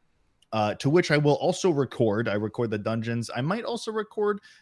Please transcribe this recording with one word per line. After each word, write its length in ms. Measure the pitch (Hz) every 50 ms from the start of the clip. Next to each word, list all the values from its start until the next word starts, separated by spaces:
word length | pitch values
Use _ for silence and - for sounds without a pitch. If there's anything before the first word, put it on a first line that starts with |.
| _ _ _ _ _ _ _ _ _ - 110
uh, 220 | 110 107 104 92
to 160 | - - 139
which 180 | 156 180 - -
I 80 | 151
will 180 | 147 147 147 139
also 340 | - 131 175 180 - - 185
record. 560 | 151 139 131 - - - 120 110 101 113 117
I 80 | 110 101
record 340 | 104 107 104 - - 120 110
the 80 | 110
dungeons. 540 | 104 101 110 113 117 110 117 117 120 113 - -
I 60 | 120
might 220 | 131 156 208 240 233
also 260 | - 240 220 - 226
record 480 | 214 220 208 - - 214 208 208 208 202 - - - _